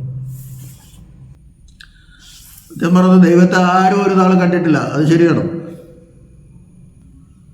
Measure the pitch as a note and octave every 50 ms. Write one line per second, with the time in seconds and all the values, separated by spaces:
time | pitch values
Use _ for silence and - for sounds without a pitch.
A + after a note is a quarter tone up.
0 | - - - - - - - - - - - - - - - - - - - -
1 | - - - - - - - - - - - _ - - - _ - - _ -
2 | - - - - - - - - - - - - - - - - - E3+ F3+ F3+
3 | F3+ F#3 F#3 F#3 F3+ E3 E3+ F3 F3+ F3+ G3 F#3 F3+ F3+ F3+ F#3 F#3+ F#3+ G3+ G3
4 | G3 F#3+ F#3+ F#3 F#3 F#3 F#3 F3+ F3 F3 F3 E3+ E3+ E3 D3+ C#3 A#2+ - B2+ C#3
5 | D#3 D3+ E3 E3 E3+ E3 D3+ A2+ F#2 F2 - - - - - - - - - -
6 | - - _ - - - - - - - - - - - - - - - - -
7 | - - - - - - - - - -